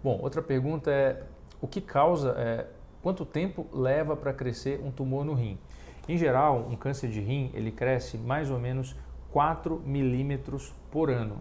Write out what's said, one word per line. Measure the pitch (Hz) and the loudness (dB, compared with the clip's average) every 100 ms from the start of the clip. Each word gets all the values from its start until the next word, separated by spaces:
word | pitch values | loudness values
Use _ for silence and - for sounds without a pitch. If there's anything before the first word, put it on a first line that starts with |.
Bom, | 135 104 | 0 0
outra | 127 156 | 0 -4
pergunta | 160 131 135 160 156 | 0 0 2 0 2
é, | 139 135 - - - - - | 4 4 2 -8 -16 -18 -10
o | 131 | -6
que | 196 | -6
causa, | - 139 156 170 139 113 | 0 6 6 6 2 0
é, | 117 113 - - - - | 0 -2 -4 -12 -18 -4
quanto | 180 185 160 | -2 -2 -2
tempo | 156 190 185 - | -2 -2 -4 -6
leva | 135 127 143 156 147 | 0 4 4 2 0
pra | 139 | -2
crescer | 131 127 113 135 139 | -2 -4 -2 -2 -2
um | 139 | -4
tumor | 127 131 135 | -4 -2 0
no | 147 | 0
rim? | 139 110 95 - - - - - | 0 0 -4 -12 -18 -16 -14 -2
Em | 170 | 2
geral, | 160 127 151 127 117 | 4 6 6 4 0
um | |
câncer | 120 135 135 123 | -4 -4 -2 -4
de | 107 | -2
rim, | 104 139 127 | 0 0 -2
ele | 107 110 | -2 -4
cresce | 110 123 131 - 113 | 0 2 2 0 -6
mais | 120 143 143 | -2 -2 0
ou | 127 | 0
menos | 123 131 131 - - - - | 0 -2 -4 -8 -12 -14 -2
quatro | 147 151 160 160 160 | 2 4 2 -2 -2
milímetros | 151 139 131 123 139 135 131 135 - - - | 0 2 2 2 0 -2 -4 -8 -8 -16 -6
por | 151 151 | 0 2
ano | 123 107 98 | 2 -2 -6